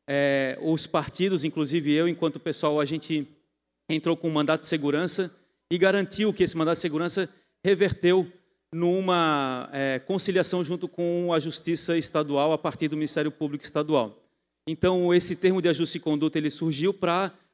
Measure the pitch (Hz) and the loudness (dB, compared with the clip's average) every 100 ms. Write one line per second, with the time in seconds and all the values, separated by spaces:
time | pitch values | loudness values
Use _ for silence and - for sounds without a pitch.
0 | - 143 139 139 135 - 160 160 - 165 | -4 0 0 0 -2 -4 -2 -2 0 -2
1 | - - 190 180 151 160 147 165 147 147 | -2 -2 0 0 -2 -4 -2 -2 0 2
2 | 170 175 165 - 165 - 156 151 143 156 | 2 0 -4 -4 -6 -2 0 0 0 -4
3 | - 156 135 _ _ _ _ _ - 156 | -4 -4 -6 _ _ _ _ _ -4 -2
4 | 165 160 165 151 147 156 - 165 143 147 | 0 -2 0 0 2 0 0 -2 0 0
5 | 180 - 180 - _ _ _ 170 190 202 | 0 -2 -4 -10 _ _ _ 2 4 4
6 | 185 - 220 - 175 165 160 165 175 151 | 0 0 0 2 0 2 0 0 0 -2
7 | 170 196 180 - _ _ 190 190 196 - | -2 -2 -4 -8 _ _ 0 2 2 2
8 | 175 185 175 - _ _ _ 160 175 185 | 4 4 2 -8 _ _ _ -2 2 2
9 | 190 180 160 147 135 127 - 139 139 131 | 2 2 2 2 0 -4 -6 -4 -2 -2
10 | - 190 - 185 170 180 156 175 175 - | -2 -2 0 0 0 -2 -2 -6 -6 -4
11 | 175 175 175 165 156 - - 170 - 170 | -2 0 0 0 0 -4 -4 -2 0 -2
12 | - 156 151 143 151 156 160 - 151 151 | 0 -2 0 0 2 0 -2 -4 -4 -2
13 | 151 160 151 - 151 143 - 147 151 147 | -4 -2 -4 -4 -6 -6 -4 -4 0 0
14 | 110 - _ _ _ _ - 160 180 185 | 0 -6 _ _ _ _ -10 0 2 4
15 | 175 175 175 175 185 190 170 147 160 165 | 4 4 2 2 2 4 2 2 -2 -2
16 | 160 151 156 156 151 - 165 139 180 196 | 0 0 0 0 -2 -2 -4 0 -2 0
17 | 175 175 190 - _ | 0 0 -2 -6 _